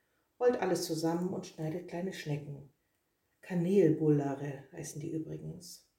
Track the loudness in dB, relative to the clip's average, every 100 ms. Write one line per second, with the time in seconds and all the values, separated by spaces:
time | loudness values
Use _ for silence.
0 | _ _ _ 0 2 4 2 0 0 0
1 | 2 2 0 -4 -8 -6 -4 -4 -6 -6
2 | -6 -6 -4 -4 -6 -12 -14 _ _ _
3 | _ _ _ _ -6 0 4 6 8 6
4 | 4 4 2 -2 -6 -8 -12 -14 -12 -10
5 | -6 -6 -6 -10 -10 -12 -14 -18 _